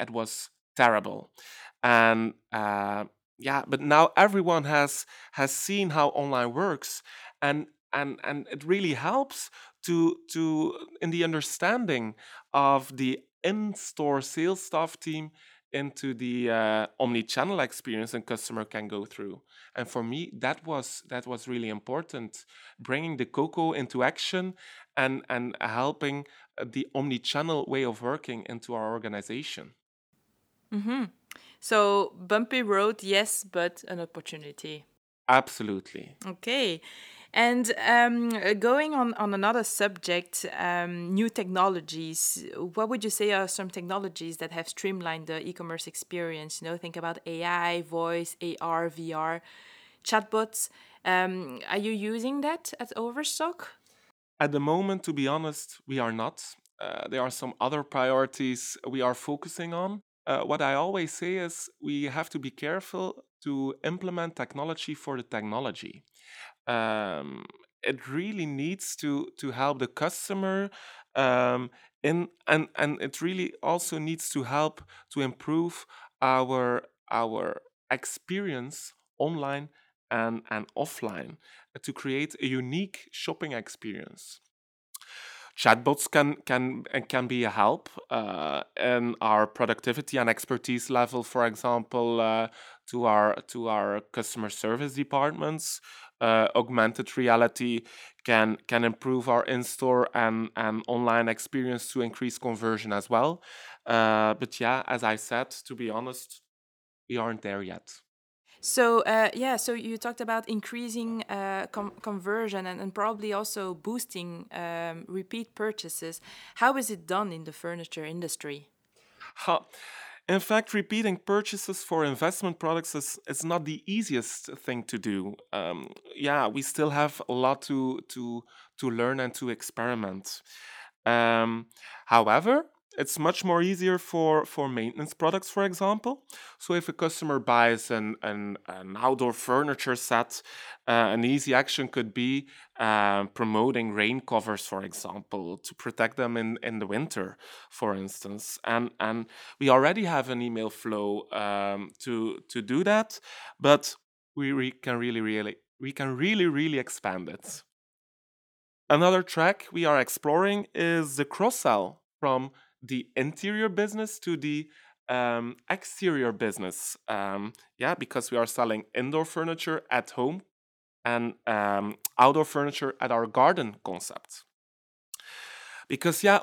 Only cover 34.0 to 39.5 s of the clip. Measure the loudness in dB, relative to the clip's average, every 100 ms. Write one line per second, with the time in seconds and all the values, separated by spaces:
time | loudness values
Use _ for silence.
34 | -8 -10 -12 -12 -14 -14 -12 -14 -16 _
35 | _ _ 6 6 6 -2 -4 -4 -6 -14
36 | -16 -14 -14 -8 -2 0 0 -2 -10 -20
37 | -20 -20 -4 4 4 4 0 2 6 6
38 | 6 4 0 0 2 4 4 4 2 2
39 | 0 0 0 2 2